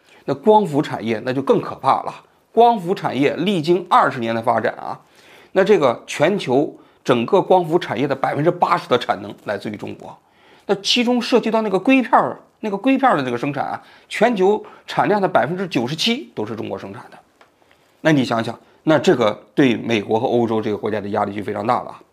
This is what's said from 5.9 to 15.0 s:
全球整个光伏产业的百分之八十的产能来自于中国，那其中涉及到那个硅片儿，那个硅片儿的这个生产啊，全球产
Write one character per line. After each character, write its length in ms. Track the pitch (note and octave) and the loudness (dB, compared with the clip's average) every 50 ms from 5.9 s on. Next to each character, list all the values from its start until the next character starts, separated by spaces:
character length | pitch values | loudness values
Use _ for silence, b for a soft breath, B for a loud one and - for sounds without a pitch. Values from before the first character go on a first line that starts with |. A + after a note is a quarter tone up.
| A#2 - - - | 2 0 -6 -12
全 320 | - - C#3+ E3 G#3 F#3+ | -2 0 0 0 0 0
球 340 | - C#3+ A#2+ C3 D3+ - - B B B B B B | -2 0 0 0 0 0 -4 B B B B B B
整 220 | - C3 A#2+ A2+ | 0 0 0 2
个 160 | C3 - F#3+ | 2 2 2
光 240 | E3+ - F#3 F#3 F3 | 4 4 4 2 4
伏 120 | D#3 D#3+ F3 | 2 0 -2
产 220 | - - B2 G#2 | -2 -2 -4 -4
业 80 | C3 C#3+ | -2 -2
的 80 | C3+ | -2
百 180 | B2 - C3+ D3 | -2 -2 -4 -2
分 80 | C3 | 0
之 80 | D3 E3+ | 0 0
八 280 | E3+ E3+ - - E3+ F3+ | 2 2 0 0 0 0
十 100 | - - | 0 0
的 100 | C3 A#2+ | -2 0
产 240 | - - G#2+ F#2+ | 0 -2 -4 -4
能 140 | G2+ G2+ A2 - - | -6 -10 -14 -12 -8
来 140 | - G#2 G2+ | -8 -8 -6
自 120 | - A2+ | -6 -10
于 60 | G#2 | -10
中 180 | G2+ - G#2 G#2 | -10 -10 -12 -14
国， 220 | - - - - - b b b b b b b b b - | -14 -16 -18 -20 -20 b b b b b b b b b -4
那 80 | G3+ | -4
其 280 | G3 G3 - - A#3+ B3 | -2 -2 -2 0 0 0
中 180 | A3+ B3 B3 | 0 0 -2
涉 160 | A3+ - - A#3 | 0 0 0 0
及 140 | A3 A3+ | 2 2
到 100 | G#3 A3 A3 | 0 0 0
那 60 | G#3+ | 0
个 80 | F#3 F#3 | -2 0
硅 240 | F#3 C4+ C4+ C4 | 2 2 2 2
片 120 | A#3+ - - | 2 2 2
儿， 260 | B3 F#3 C3 A2+ - - _ _ _ | 2 2 2 -2 -8 -14 _ _ _
那 80 | - A3 | -8 -6
个 80 | G3 G3 | -6 -2
硅 200 | G3+ C4 C4+ B3+ | 0 0 0 2
片 140 | C4+ B3+ | 2 2
儿 60 | G#3+ D#3+ | 2 2
的 60 | C3+ | 0
这 40 | B2+ | -2
个 80 | A#2+ A#2+ | -4 -4
生 140 | - C#3+ | -4 -4
产 140 | C3+ C3+ - | -4 -6 -6
啊， 180 | - - A2+ B B B B B B | -6 -8 -10 B B B B B B
全 260 | - - G3+ A#3 B3 | -2 0 0 2 2
球 320 | F#3+ F#3 F#3+ G#3 G#3+ B B B B B - | 2 2 2 2 0 B B B B B -8
产 180 | - - | -4 -2